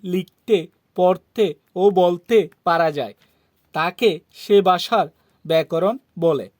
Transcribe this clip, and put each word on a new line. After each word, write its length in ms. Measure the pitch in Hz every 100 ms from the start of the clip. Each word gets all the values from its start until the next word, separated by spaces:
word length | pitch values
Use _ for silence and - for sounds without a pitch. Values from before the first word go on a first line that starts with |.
| 185
লিখতে, 440 | 180 180 _ - 202 160 _ _ -
পড়তে 480 | 180 180 _ - 196 - _ -
ও 80 | 202 190
বলতে 360 | 175 175 - 226 - _
পারা 260 | - 170 165 143
যায়, 180 | 113 - _ _ _ _ _ 156
তাকে 340 | 165 185 226 165 _ -
সে 160 | - 202
ভাষার 460 | 185 175 - 220 151 _ _ _ 156
ব্যাকরণ 500 | 160 160 165 185 254 _ -
বলে। 280 | 165 143 95